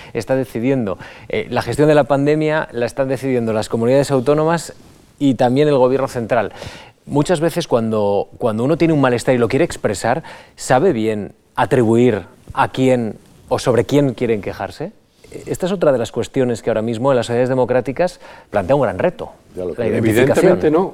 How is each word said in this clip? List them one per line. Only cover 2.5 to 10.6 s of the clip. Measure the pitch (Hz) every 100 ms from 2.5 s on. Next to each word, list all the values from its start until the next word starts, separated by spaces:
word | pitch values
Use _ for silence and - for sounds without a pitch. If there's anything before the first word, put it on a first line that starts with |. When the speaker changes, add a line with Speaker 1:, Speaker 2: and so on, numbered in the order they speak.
| 156 -
Speaker 1:
la | 120 117
están | - 135
decidiendo | 135 135 123 113
las | 110 107
comunidades | 117 117 139 143
autónomas | 135 123 151 156 170 - - - - _ -
y | 143
también | - 123 131 151
el | 139
gobierno | 127 131 131
central. | 123 107 123 95 - - - - _ -
Muchas | 143 151 170
veces | 165 175 -
cuando, | 123 113 110 101 101 - -
cuando | 120 107
uno | 131 143
tiene | 165
un | 151
malestar | 131 120 -
y | 127
lo | 123
quiere | 135 170
expresar, | - 127 101 113 139 - - -
¿sabe | -